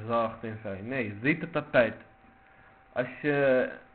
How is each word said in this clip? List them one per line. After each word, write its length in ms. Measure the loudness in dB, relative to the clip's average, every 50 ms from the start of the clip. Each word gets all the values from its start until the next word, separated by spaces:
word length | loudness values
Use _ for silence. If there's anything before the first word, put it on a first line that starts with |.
| -4
zacht 360 | 0 0 2 2 0 -2 -8 -10
en 160 | -10 -10 -8
fijn. 260 | -8 -8 -8 -8 -8
Nee, 300 | -6 -4 -4 -4 -4 -6 0
rieten 300 | 0 0 0 0 -4 -4
tapijt. 440 | -4 -6 -4 4 4 4 6 4 2 -6 -16 -20 -20 _ -20 -20 -20 -20 -20 -20 -20 -20 -20 -20 -20 -20 -20 -6 -4
Als 140 | -4 -4 -4 -6 -4
je 480 | -2 0 2 4 4 6 4 4 2 0 -4 -12 -18 -20